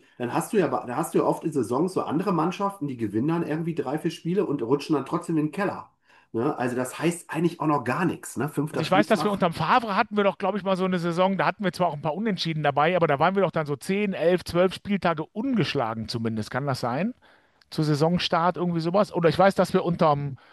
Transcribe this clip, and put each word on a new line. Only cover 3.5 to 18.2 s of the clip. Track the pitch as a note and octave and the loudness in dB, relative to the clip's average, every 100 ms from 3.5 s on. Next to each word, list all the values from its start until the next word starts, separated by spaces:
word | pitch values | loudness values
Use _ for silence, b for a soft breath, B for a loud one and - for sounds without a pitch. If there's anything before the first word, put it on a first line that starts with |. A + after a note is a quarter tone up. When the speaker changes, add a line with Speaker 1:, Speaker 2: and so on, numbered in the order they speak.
| D#3 E3 D#3+ | -4 -4 -4
Speaker 1:
drei, | B2+ D#3 | -4 -4
vier | E3 | -4
Spiele | D#3+ D#3+ F#3+ D#3 | -6 -4 -2 0
und | G2 | -2
rutschen | A2+ C#3+ - D3 | 0 -2 0 -2
dann | C3 | -2
trotzdem | E3+ - D#3+ | -6 -2 -2
in | D3+ | 0
den | |
Keller. | F#3+ G3 - - _ b b b A2+ | -2 -4 -4 -14 _ b b b -2
Ne? | C#3 C#3+ | -2 0
Also | B2 A#2+ | -2 -2
das | B2 - | -6 -2
heißt | D#3 E3+ - | -2 -2 -6
eigentlich | D#3+ E3+ E3+ | -2 -2 0
auch | D#3 | 0
noch | C#3+ | 0
gar | A#2 C#3 F3 | 0 0 0
nichts, | E2+ - - | -2 -8 -6
ne? | D3 | -4
Fünfter | D3 D#3 - | -2 -4 -4
Speaker 2:
Also | D#3 | 0
ich | |
weiß, | F#3 G#3+ | 2 4
dass | G#3 | 2
wir | D#3+ | 2
Speaker 1:
Spieltag. | G3 F3+ | 0 0
Speaker 2:
unterm | |
Favre | D#3+ D#3+ A#3+ A#3 G3 | 0 2 2 2 -2
hatten | A#3 G#3 | 0 2
wir | |
doch, | G3 - | 2 2
glaub | F#3 G3+ | -2 -2
ich, | |
mal | F#3 F#3 | 0 0
so | |
eine | F#3 F3+ | 2 0
Saison, | F3 E3 F#3 F#3 | 0 2 2 4
da | D#3 | 0
hatten | F#3 | 2
wir | F#3+ | -4
zwar | - F3 | 0 -2
auch | |
ein | D3 | 0
paar | D#3 D#3+ | -4 -2
Unentschieden | A3+ F#3 E3 D#3 | -2 -2 -2 0
dabei, | D3 C#3 D#3 F3+ | 2 4 4 4
aber | E3 | 2
da | C3+ | 4
waren | E3 G3 | 2 4
wir | |
doch | E3+ | 2
dann | E3 D3 | 0 -4
so | C#3+ | -6
zehn, | - G3 G#3 | -2 0 0
elf, | D3 D#3+ F3+ | 2 2 2
zwölf | - F3 F#3 | 0 2 2
Spieltage | - G3 G3 F3+ D#3+ - | 0 -4 0 2 0 -4
ungeschlagen | G#3 C4+ A#3 C#3+ C#3 A2+ A2+ A2 | -4 -2 0 0 0 -2 -4 -6
zumindest. | A#2+ A2+ A2 G#2+ | -4 -2 -4 -4
Kann | B2+ C#3+ | -4 -2
das | B2 | -2
sein? | A#2+ C3 A3 - b b b b b | -2 -2 -4 -6 b b b b b
Zu | - | -2
Saisonstart | D3+ D3 D#3+ F3 | 0 2 2 2